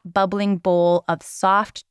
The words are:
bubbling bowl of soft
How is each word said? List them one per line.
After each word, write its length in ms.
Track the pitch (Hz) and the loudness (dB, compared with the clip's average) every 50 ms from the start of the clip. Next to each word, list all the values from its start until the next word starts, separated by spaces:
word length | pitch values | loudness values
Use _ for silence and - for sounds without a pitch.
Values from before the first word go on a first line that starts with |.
| - | -12
bubbling 540 | 180 175 202 196 190 196 202 202 202 196 175 | -6 -2 -2 0 0 -2 -2 -2 -2 -2 -2
bowl 480 | - 190 180 175 170 170 175 175 - - | 0 0 2 2 4 4 2 2 0 -2
of 160 | 170 160 - | -6 -6 -8
soft 640 | - - - - 190 190 202 214 208 - - - _ | -12 -8 -4 0 2 2 2 0 -2 -8 -18 -20 _